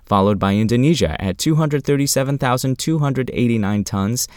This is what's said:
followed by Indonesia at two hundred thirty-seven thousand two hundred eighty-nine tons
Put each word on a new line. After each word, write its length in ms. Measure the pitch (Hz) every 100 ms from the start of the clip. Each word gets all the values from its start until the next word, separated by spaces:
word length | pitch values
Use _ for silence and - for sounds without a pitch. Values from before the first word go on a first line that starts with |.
followed 340 | - 101 98 101
by 160 | 98
Indonesia 680 | 101 110 120 135 165 80 76
at 160 | 95 90
two 160 | -
hundred 300 | 156 156 147
thirty-seven 540 | - 143 139 - 135 143
thousand 400 | 131 127 135 127
two 200 | - 160
hundred 320 | 143 135 123
eighty-nine 500 | - 120 113 101 104
tons 420 | 98 101 98 123 -